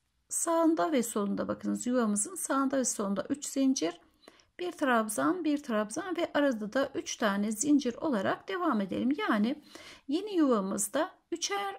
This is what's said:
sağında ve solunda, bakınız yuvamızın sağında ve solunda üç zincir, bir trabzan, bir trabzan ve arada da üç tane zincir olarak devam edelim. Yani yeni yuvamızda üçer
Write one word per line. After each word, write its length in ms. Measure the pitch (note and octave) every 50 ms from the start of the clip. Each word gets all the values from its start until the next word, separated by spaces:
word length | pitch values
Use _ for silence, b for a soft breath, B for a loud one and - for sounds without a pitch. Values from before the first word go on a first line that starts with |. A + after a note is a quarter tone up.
| _ _ _ _ _ -
sağında 600 | - - - E4+ E4 E4 E4 D#4+ E4 E4 F4 F4
ve 120 | D#4+ B3 A3+
solunda, 440 | - - - G3+ G3+ G3 G3 G3+ -
bakınız 400 | - G#3 - G#3 G#3 G3+ - B3
yuvamızın 480 | B3 B3+ A#3 G#3+ G#3 G3+ - E4+ F#4+
sağında 420 | - - - D4 C4+ C#4 C4 C#4+ C4+
ve 80 | B3
solunda 400 | A#3+ - - G#3 G3 G3+ G3 - -
üç 160 | C#4 C#4+ -
zincir, 560 | - - C4+ C4+ C4 C4+ - D#4 E4+ F4 - b b b b b b b b b b b -
bir 120 | F4 F4+
trabzan, 720 | E4+ - D#4 C4 B3 A3+ A3 G#3+ A3 - C4+ D4+ F4 F#4 D#4+
bir 200 | D#4 C#4+ C#4+ C#4+
trabzan 540 | - A3+ G#3+ G#3+ G#3 - D#4 G4 F#4+ E4+ E4+
ve 140 | E4 D#4 -
arada 400 | D4 C#4+ C#4 B3 G#3+ G#3+ G3+ -
da 180 | C4 C#4 - -
üç 200 | E4 E4 - -
tane 360 | - A#3+ G#3 G3 G3+ G#3 A3
zincir 440 | A3 G#3 - D4 D4 C4 - B3 A#3
olarak 540 | - - D#4+ B3+ G3+ G3 A3+ - - - -
devam 320 | F#4+ F4+ F4+ D#4+ B3 G#3
edelim. 280 | G3 F3+ - G3+ G#3+ B3 D4 F4+
Yani 460 | G#4+ F#4+ A#3+ G#3 G#3 A#3 D4+ - B B B B B B B B B B
yeni 280 | C#4 F4+ G4+ G#4+ G4+
yuvamızda 760 | F4 D4+ C4+ A#3+ G#3 F#3+ F#3+ G3 G3+ - - - C4+ E4 F#4 - _ _ - E4
üçer 420 | E4+ - - G4 G4+ G4+ G4 G4